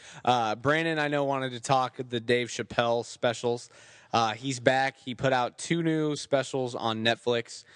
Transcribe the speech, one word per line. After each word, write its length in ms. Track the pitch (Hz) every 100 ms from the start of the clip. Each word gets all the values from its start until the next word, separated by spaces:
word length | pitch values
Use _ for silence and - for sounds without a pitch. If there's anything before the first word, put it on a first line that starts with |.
| - -
Uh, 300 | - 123 113
Brandon, 440 | 107 131 156 165 156
I 100 | 147
know, 160 | 147
wanted 280 | 139 135 131
to 80 | 120
talk 360 | - 135 123 - 127
the 120 | 120
Dave 280 | 113 123 120
Chappelle 560 | - 110 - 120 117
specials. 640 | 113 - 123 117 120 120 - - - - -
Uh, 200 | 113 113
he's 280 | 107 135 123
back. 360 | 131 131 135 -
He 180 | -
put 180 | 117 135
out 260 | 131 120 -
two 240 | - 170
new 340 | 160 160 151 143
specials 580 | - 135 123 139 127
on 300 | 123 113 110
Netflix. 600 | 113 117 - 117 - - -